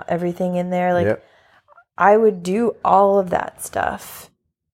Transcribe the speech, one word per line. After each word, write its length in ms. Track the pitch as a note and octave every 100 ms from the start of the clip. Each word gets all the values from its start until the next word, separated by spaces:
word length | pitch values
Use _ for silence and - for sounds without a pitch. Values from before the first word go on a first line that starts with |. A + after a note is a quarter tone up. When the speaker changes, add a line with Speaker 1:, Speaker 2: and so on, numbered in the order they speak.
| -
Speaker 1:
everything 480 | E3+ F3 F3 F3+ F3+
in 140 | F3+
there. 240 | F3+ F3+
Like, 140 | F3 G#2+
Speaker 2:
Yep. 180 | - _ _ _ _ _ _ _ -
Speaker 1:
I 180 | F#3 G#3+
would 280 | A3 F#3
do 320 | F3 G#3 A#3 - -
all 320 | F#3 G3+ G3+
of 120 | F3+
that 300 | - - -
stuff. 680 | - - - F#3+ - - - _ _ _ _